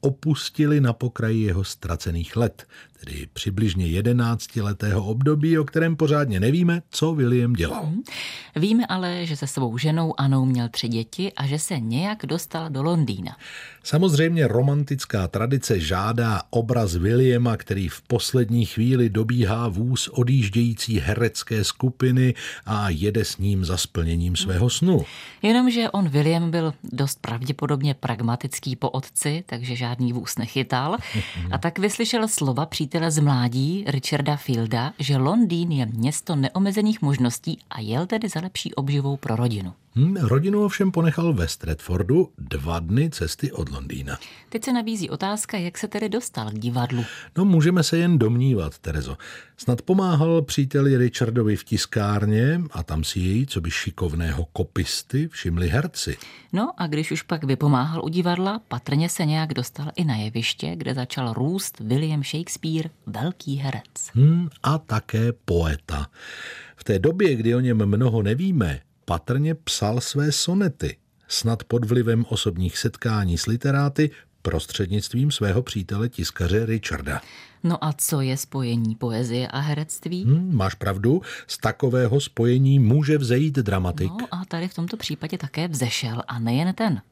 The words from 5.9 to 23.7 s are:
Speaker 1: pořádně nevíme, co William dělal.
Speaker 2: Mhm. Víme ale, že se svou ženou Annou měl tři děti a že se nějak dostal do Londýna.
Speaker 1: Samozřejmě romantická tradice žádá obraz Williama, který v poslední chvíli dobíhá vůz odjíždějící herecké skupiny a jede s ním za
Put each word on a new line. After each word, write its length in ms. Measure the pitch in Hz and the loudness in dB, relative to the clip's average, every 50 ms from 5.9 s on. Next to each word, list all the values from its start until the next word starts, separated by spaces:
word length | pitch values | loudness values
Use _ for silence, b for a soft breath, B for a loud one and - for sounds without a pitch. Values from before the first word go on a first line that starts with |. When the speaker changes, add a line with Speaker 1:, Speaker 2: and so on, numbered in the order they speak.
| 165 | 2
Speaker 1:
pořádně 440 | 147 160 143 151 147 143 117 104 92 | 0 2 2 2 2 2 0 0 2
nevíme, 420 | 98 120 147 170 180 170 170 170 - _ | 2 2 4 4 4 2 2 0 -4 _
co 260 | - - 151 160 165 | -4 0 0 0 2
William 380 | 151 131 120 123 123 120 120 120 | 2 2 4 4 4 4 2 2
dělal. 320 | 95 82 - - - - | 0 0 -2 -2 -4 -4
Speaker 2:
Mhm. 160 | 156 165 214 - B B B B B B B B B B | -4 -4 -4 -6 B B B B B B B B B B
Víme 300 | 156 160 208 226 233 240 | -2 0 2 2 2 2
ale, 400 | - 185 185 185 175 175 180 175 | 0 -2 -4 -2 -4 -4 -4 -4
že 100 | 165 151 | -4 -4
se 120 | 139 - | -4 -6
svou 300 | 135 - - 131 117 110 | -6 -2 -2 -2 -2 -2
ženou 420 | 123 127 156 156 165 165 160 - - | 0 0 0 2 2 0 0 0 0
Annou 260 | 135 139 135 135 131 | 2 2 4 4 4
měl 240 | 131 127 123 120 117 | 2 2 0 0 -2
tři 180 | - - - | -4 -6 -4
děti 460 | 117 117 113 113 - - - 185 202 - | -2 -2 -2 -4 -4 -6 -6 -6 -6 -4
a 140 | - 139 | -6 -4
že 120 | 135 143 156 | -4 -2 -4
se 200 | - - 185 143 | -4 -4 -4 -4
nějak 460 | 113 113 117 135 175 202 214 214 - | -2 -2 -2 -2 -2 -2 -4 -6 -6
dostal 440 | 131 156 170 - - - 165 160 160 | -4 -4 -4 -6 -6 -8 -8 -8 -6
do 140 | 143 131 139 | -4 -2 0
Londýna. 540 | 165 175 165 147 113 101 95 90 - - B B B B B B B B B B | 0 2 2 2 0 -2 -6 -8 -10 -12 B B B B B B B B B B
Speaker 1:
Samozřejmě 640 | - - 156 180 190 151 143 160 165 170 165 147 | 0 2 4 4 4 4 4 4 4 4 4 2
romantická 800 | 120 104 117 131 139 143 147 147 - 143 135 - - - 104 92 | 4 4 4 4 4 2 2 0 -2 -2 -6 -4 -2 -2 0 0
tradice 520 | 85 - - 107 123 139 131 - - 117 92 | 0 0 -2 0 2 0 0 2 2 0 0
žádá 640 | 78 76 92 90 98 107 117 117 117 113 107 92 - _ | 2 0 0 0 0 0 0 0 2 2 0 -2 -2 _
obraz 460 | - 117 113 110 123 117 110 95 85 | -2 -2 0 2 2 2 2 2 0
Williama, 640 | 87 85 104 117 123 131 127 123 120 120 120 113 | 2 2 4 4 6 6 6 4 4 4 2 0
který 320 | - - - 104 98 95 85 | -2 -2 -4 -2 -2 -2 -4
v 120 | - - | -6 -10
poslední 640 | _ _ 123 110 - - - 131 123 104 117 120 113 | _ _ 0 0 0 2 2 2 2 4 2 2 2
chvíli 440 | - - - 113 123 131 127 120 113 | 0 0 0 2 2 4 4 4 2
dobíhá 580 | 95 110 113 110 123 123 113 90 110 117 120 | 2 0 0 2 2 2 2 2 2 0 0
vůz 400 | 117 90 90 113 123 131 123 - | -2 -2 -2 0 0 0 -2 -2
odjíždějící 920 | - - - 123 120 135 135 113 98 95 117 120 120 113 - - - 110 98 | -4 0 0 2 4 4 2 2 2 2 2 2 2 0 -2 -4 -2 -2 -2
herecké 640 | 65 - 107 104 117 110 - - - - 117 110 98 | 0 0 0 0 0 0 -2 -4 -6 -4 -2 0 0
skupiny 680 | - - _ - 131 123 _ 131 131 127 127 127 127 123 B B B B B B | -2 -2 _ -2 -2 0 _ 0 2 4 4 4 4 2 B B B B B B
a 240 | - 107 104 104 98 | -4 -4 -2 0 -2
jede 360 | 87 76 95 104 104 113 98 | -2 0 0 0 0 0 -2
s 120 | - - | -2 -4
ním 280 | - 95 101 101 95 92 | -2 0 0 2 2 0
za 120 | 78 | 0